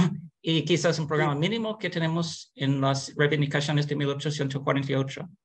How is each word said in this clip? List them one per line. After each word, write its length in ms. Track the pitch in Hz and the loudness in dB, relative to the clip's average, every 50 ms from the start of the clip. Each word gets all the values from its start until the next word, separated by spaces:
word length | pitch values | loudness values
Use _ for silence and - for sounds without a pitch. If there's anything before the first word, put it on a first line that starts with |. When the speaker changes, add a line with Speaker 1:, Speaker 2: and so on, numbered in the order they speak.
| 180 - - - | 4 4 0 -4
Speaker 1:
<laughs> 200 | - - - _ | -8 -14 -20 _
y 220 | - 165 160 160 151 | -2 0 0 2 2
quizás 340 | 156 175 151 165 175 156 151 | 2 2 2 4 2 2 0
un 100 | 156 147 | -2 -2
programa 260 | 160 151 156 147 139 | 0 0 0 0 0
Speaker 2:
Sí. 60 | 143 | 0
Speaker 1:
mínimo 380 | 165 190 226 233 226 220 214 - | 0 0 0 -2 -4 -4 -6 -6
que 140 | 185 170 | -6 -6
tenemos 600 | - 170 165 160 165 170 165 160 - - - - _ | -2 -2 0 0 0 0 -2 -4 -6 -10 -14 -18 _
en 260 | - 139 135 139 135 | -2 0 0 2 2
las 320 | 135 135 135 135 - - - | 2 2 2 0 -2 -4 0
reivindicaciones 720 | - 147 147 156 147 147 147 - 143 143 - 151 147 147 147 | 2 2 4 4 2 2 2 0 0 0 2 2 2 2 0
de 80 | 147 | 0
mil 140 | 147 143 139 | 0 0 0
ochocientos 500 | 139 143 - 151 147 - 139 135 135 139 139 | -2 -2 -4 -4 -2 -2 -2 -2 -2 -2 0
cuarenta 280 | 147 139 135 135 135 | 0 0 0 0 0
y 40 | 135 | 0
ocho. 340 | 135 135 135 - - - - - - _ | 0 0 -2 -6 -8 -10 -12 -14 -20 _